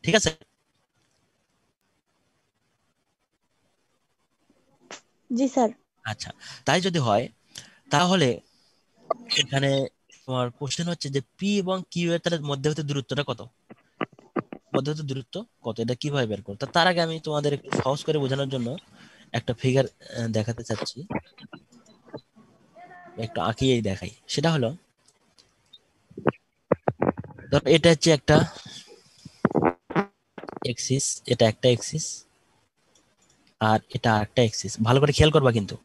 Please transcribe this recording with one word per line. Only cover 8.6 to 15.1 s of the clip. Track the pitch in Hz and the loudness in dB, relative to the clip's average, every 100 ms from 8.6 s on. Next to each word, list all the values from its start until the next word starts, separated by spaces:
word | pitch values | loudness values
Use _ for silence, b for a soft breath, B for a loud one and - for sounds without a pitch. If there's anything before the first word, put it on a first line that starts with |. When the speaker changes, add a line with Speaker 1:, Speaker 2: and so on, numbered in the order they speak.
| _ _ _ _ - - - - | _ _ _ _ -6 -6 -2 -2
Speaker 1:
এখানে | 151 139 139 135 135 _ _ _ | 0 0 2 0 -2 _ _ _
তোমার | - 127 123 - | -6 -2 -2 -4
question | 143 - 175 | -8 -4 -4
হচ্ছে | 170 143 | -6 -4
যে | 139 - _ | -4 -6 _
পি | 196 208 | -2 0
এবং | 180 190 180 | 0 -4 -4
কিউ | - 170 | -4 0
এর | 170 | 0
তাহলে | 170 170 147 | 0 -2 -2
মধ্যবর্তী | 139 143 151 151 | -2 -2 -2 -4
দূরত্বটা | 139 131 135 147 | -4 -4 -6 -4
কত? | 120 104 _ _ - _ _ - _ _ - - - _ | -6 -10 _ _ -20 _ _ -12 _ _ -8 -8 -16 _
মধ্যবর্তী | 143 139 156 147 | -4 -2 -6 -6